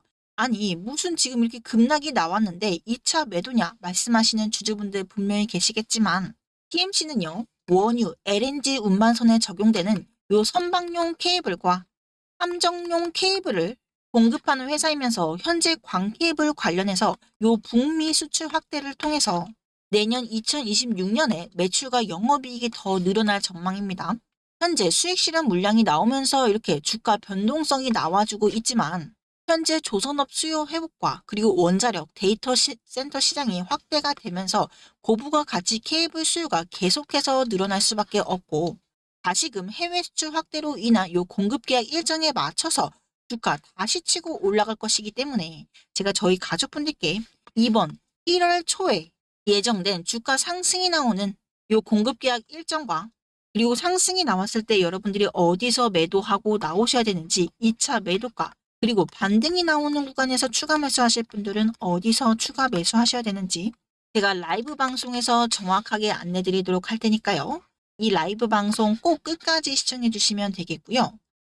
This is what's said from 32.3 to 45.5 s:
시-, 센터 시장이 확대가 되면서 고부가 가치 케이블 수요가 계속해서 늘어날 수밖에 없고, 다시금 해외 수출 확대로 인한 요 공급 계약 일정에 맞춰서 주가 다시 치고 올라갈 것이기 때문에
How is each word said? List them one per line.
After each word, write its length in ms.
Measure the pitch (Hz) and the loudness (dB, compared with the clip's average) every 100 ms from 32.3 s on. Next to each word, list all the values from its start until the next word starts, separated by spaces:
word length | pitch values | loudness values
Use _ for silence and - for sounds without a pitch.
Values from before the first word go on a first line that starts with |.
| 220 254 | 0 0
시-, 220 | 254 - 233 | 0 0 -4
센터 340 | _ 254 285 277 | _ -10 -6 -2
시장이 440 | - 294 254 180 | -2 0 -2 -2
확대가 520 | 180 285 - 302 285 | -4 -6 -2 -2 -2
되면서 540 | 277 220 180 185 208 - - - _ | -6 -6 -8 -2 -2 -2 -6 -20 _
고부가 420 | - 220 294 302 | 0 0 2 -2
가치 380 | 294 180 - 220 | 0 -4 -2 -4
케이블 440 | - 320 330 320 | -2 -2 -2 -2
수요가 400 | 320 339 320 165 170 | -2 -2 -2 -2 -4
계속해서 760 | - 185 294 294 285 277 262 247 | -2 0 0 0 -2 2 0 0
늘어날 340 | 190 196 196 | 0 0 0
수밖에 400 | - 214 202 208 | 0 0 0 0
없고, 580 | - 180 - 151 170 - _ _ _ _ | 0 -4 -4 -2 -2 -6 _ _ _ _
다시금 500 | 180 185 311 208 185 | -4 -2 -2 -6 -8
해외 320 | 220 349 349 | -6 -4 -4
수출 320 | 330 - 311 | -6 -8 -4
확대로 440 | 320 - 311 302 240 | -6 -6 -6 -6 -4
인한 340 | 226 220 185 | 2 2 2
요 120 | 175 | -2
공급 420 | 180 - 202 285 - | -2 -2 0 -2 0
계약 260 | 254 220 | 0 0
일정에 400 | 320 330 320 311 | -4 -2 0 0
맞춰서 580 | 240 143 - 320 262 143 _ _ _ - | 0 -2 -2 -2 -2 -2 _ _ _ -12
주가 300 | 240 180 143 _ | -6 -2 -4 _
다시 260 | - 214 359 | -8 -4 -4
치고 460 | - 349 330 311 196 | -2 -4 -4 -2 0
올라갈 280 | 208 214 | 2 0
것이기 360 | 214 220 - 208 | -2 -2 -4 -4
때문에 560 | 240 190 180 165 | -6 -4 -4 -6